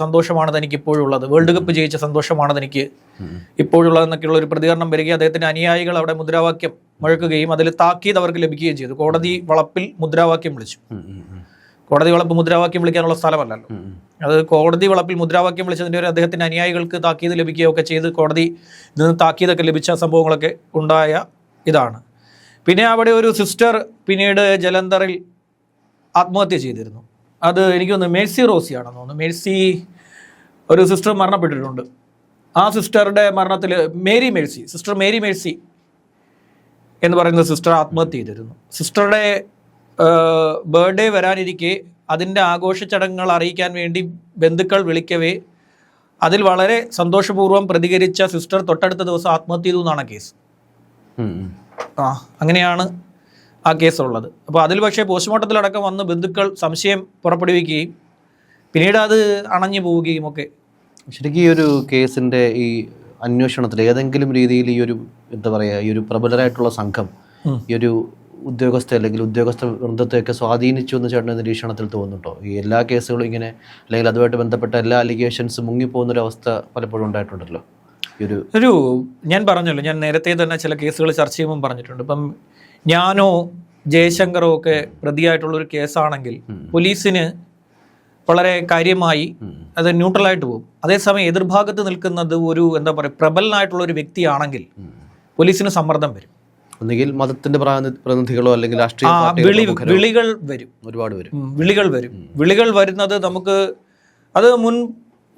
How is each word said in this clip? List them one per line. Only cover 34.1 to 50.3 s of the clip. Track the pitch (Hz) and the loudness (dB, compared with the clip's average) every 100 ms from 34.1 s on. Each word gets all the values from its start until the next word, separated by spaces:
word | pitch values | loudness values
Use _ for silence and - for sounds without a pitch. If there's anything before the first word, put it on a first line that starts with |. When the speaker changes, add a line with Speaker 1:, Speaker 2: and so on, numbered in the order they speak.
| 233 254 | 2 2
Speaker 1:
മേഴ്സി, | 180 147 - - | -2 -4 -8 -16
സിസ്റ്റർ | 170 202 | -12 -6
മേരി | 196 196 226 | -2 0 0
മേഴ്സി | 208 185 175 - _ _ _ _ _ _ _ _ _ _ _ _ _ - | -2 -4 -6 -10 _ _ _ _ _ _ _ _ _ _ _ _ _ -2
എന്ന് | 175 175 | 0 4
പറയുന്ന | 170 170 | 4 4
സിസ്റ്റർ | 170 156 170 | 2 2 2
ആത്മഹത്യ | 160 151 165 165 | 2 2 -2 -2
ചെയ്തിരുന്നു. | 131 107 107 113 - _ | -4 -10 -12 -16 -20 _
സിസ്റ്ററുടെ, | - - 208 202 214 208 196 196 _ _ _ _ - | -10 -4 0 2 2 2 -2 -6 _ _ _ _ 2
ഏഹ്, | 165 165 165 160 156 165 156 | 4 6 4 2 0 -2 0
ബർത്ത്ഡേ | 165 180 190 220 | 2 4 2 2
വരാനിരിക്കെ | 196 185 190 185 180 170 196 - _ - | 2 0 0 -4 -4 -4 -6 -10 _ -6
അതിൻ്റെ | 160 185 196 | -4 -2 0
ആഘോഷ | 175 170 185 190 | 0 0 -2 -4
ചടങ്ങുകൾ | 202 196 185 185 185 | -4 -2 -2 -4 -2
അറിയിക്കാൻ | 170 175 175 180 | 0 -2 -4 -6
വേണ്ടി | 175 170 175 180 - _ 190 | -4 -6 -4 -6 -10 _ 0
ബന്ധുക്കൾ | 160 170 185 196 | 2 2 2 2
വിളിക്കവേ | 170 165 170 170 165 185 - _ _ _ _ _ _ - | 2 -2 -2 -2 -2 -4 -10 _ _ _ _ _ _ -2
അതിൽ | 165 202 | 2 4
വളരെ | 196 185 196 233 233 | 4 4 2 2 -2
സന്തോഷപൂർവ്വം | - 175 196 196 196 190 196 190 | -2 2 2 2 2 4 2 2
പ്രതികരിച്ച | 170 175 185 185 185 | 0 2 2 0 0
സിസ്റ്റർ | 185 165 170 190 | -2 -2 -4 -2
തൊട്ടടുത്ത | 185 160 185 185 | 0 0 0 -2
ദിവസം | 180 170 180 | -4 -2 0
ആത്മഹത്യ | 165 170 175 | -2 -2 -4
ചെയ്തു | 180 180 | -2 -2
എന്നാണ് | 170 147 117 | -2 -4 -6
കേസ്. | 107 - | -12 -20